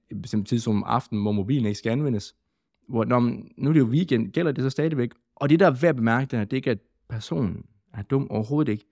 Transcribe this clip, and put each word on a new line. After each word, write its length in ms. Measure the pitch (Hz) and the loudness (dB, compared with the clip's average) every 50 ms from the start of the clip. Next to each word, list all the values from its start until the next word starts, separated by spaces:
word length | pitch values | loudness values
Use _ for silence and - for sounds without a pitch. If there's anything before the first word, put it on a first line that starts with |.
| _ - | _ -14
et 120 | - 104 - | -14 -12 -10
bestemt 260 | - - 107 98 - | -4 -4 -2 -2 0
tidspunkt 280 | 123 117 113 120 107 | -2 -2 0 0 -2
om 80 | 101 98 | 0 0
aftenen, 380 | - 113 123 - - - 104 101 | 0 -2 -2 -4 -4 -6 -2 -2
hvor 100 | 104 104 | 0 0
mobilen 340 | 104 95 104 143 143 117 | -2 0 0 0 0 0
ikke 120 | 104 104 - | -2 -2 -2
skal 120 | - 113 | -2 -2
anvendes. 460 | 113 135 151 143 120 101 - - - _ _ _ _ _ _ _ _ _ _ - | -2 0 0 -2 -2 -4 -4 -8 -18 _ _ _ _ _ _ _ _ _ _ -6
Hvor, 160 | - 113 110 | -2 -2 0
"Nå, 140 | 92 123 123 | 2 2 2
men 340 | 120 120 127 - - - - | 2 0 -2 -4 -10 -16 -10
nu 120 | - - 139 | -4 0 2
er 40 | 160 | 4
det 80 | 156 | 4
jo 60 | 131 | 4
weekend, 460 | 113 120 156 185 165 135 117 113 - - | 4 2 0 0 2 0 0 0 -2 -2
gælder 200 | 160 175 160 135 | -2 0 0 0
det 120 | 135 127 | -2 -2
så 60 | 135 | -4
stadigvæk?" 400 | - - 147 165 160 135 120 117 - _ _ _ _ | -2 -2 -2 -2 0 -2 -4 -4 -6 _ _ _ _
Og 140 | - 143 143 | -2 2 4
det, 100 | 151 165 | 6 8
der 60 | 196 | 8
er 40 | 175 | 6
værd 180 | 135 123 151 170 | 6 6 2 2
at 80 | 151 | 2
bemærke, 340 | 123 113 117 113 123 135 135 | 4 2 2 2 2 0 -2
det 80 | - 117 | -2 -4
er, 60 | 104 | -4
det 80 | 104 127 | -2 -4
er 60 | 135 | -4
ikke, 120 | 131 135 | -2 -2
at 80 | 117 98 _ _ _ _ _ - | -4 -4 _ _ _ _ _ -12
personen 580 | 120 110 - - 170 160 127 90 - - - - _ _ _ _ - | -12 -10 -8 -6 -4 -4 -2 -4 -4 -8 -12 -18 _ _ _ _ -14
er 100 | 110 101 | -12 -6
dum, 280 | - 135 139 139 - | -2 -2 -2 -2 -2
overhovedet 420 | - 107 107 110 143 147 156 143 107 | -4 -4 -4 -2 0 0 0 0 -2
ikke. 120 | 110 _ _ | -6 _ _